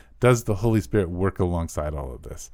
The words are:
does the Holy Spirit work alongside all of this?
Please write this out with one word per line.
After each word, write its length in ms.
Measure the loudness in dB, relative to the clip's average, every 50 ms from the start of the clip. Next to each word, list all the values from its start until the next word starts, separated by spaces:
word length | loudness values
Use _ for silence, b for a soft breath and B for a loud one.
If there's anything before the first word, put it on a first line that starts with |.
| b b b b
does 240 | 4 4 4 4 2
the 100 | -2 -2
Holy 240 | 0 2 2 2 2
Spirit 300 | 2 2 2 0 0 0
work 280 | 0 0 0 0 0 0
alongside 540 | 0 0 0 -2 -4 -4 -4 -4 -4 -4 -4
all 180 | -6 -8 -10 -12
of 100 | -12 -14
this? 280 | -14 -14 -14 -16 -14